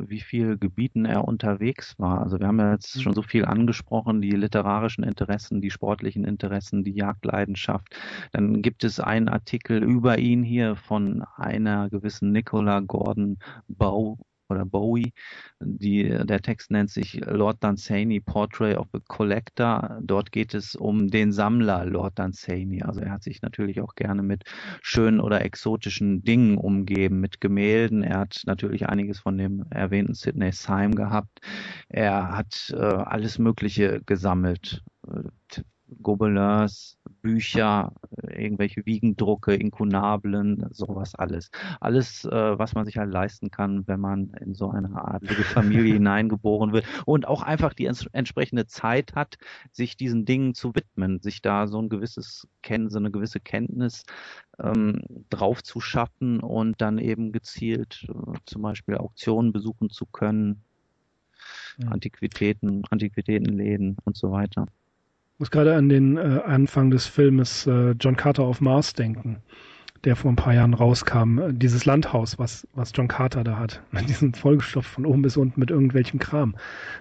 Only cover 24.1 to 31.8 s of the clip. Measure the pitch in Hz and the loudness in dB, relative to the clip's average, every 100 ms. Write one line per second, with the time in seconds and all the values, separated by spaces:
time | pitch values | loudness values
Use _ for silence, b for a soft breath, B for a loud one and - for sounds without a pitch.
24.1 | 98 98 101 - B B B - - 110 | -2 -2 -4 -6 B B B -2 4 4
25.1 | 110 107 104 95 - - 110 104 - 101 | 4 4 0 0 -4 -4 -4 -4 -2 0
26.1 | 95 95 117 117 101 95 98 98 98 95 | 0 2 4 6 4 2 0 0 2 2
27.1 | 95 95 - 101 101 104 110 113 107 101 | 2 -2 -2 0 2 4 4 2 0 0
28.1 | 95 98 - - 95 104 104 - 98 101 | -2 -4 -6 -4 -2 -2 -2 0 0 -2
29.1 | 98 - 98 95 98 - - 95 98 101 | -4 -4 -2 -2 -4 -6 -4 0 0 0
30.1 | - - - 92 92 - 98 101 104 104 | -2 -4 -2 -2 -2 -2 0 2 0 0
31.1 | 107 104 - B B B B | -2 -4 -14 B B B B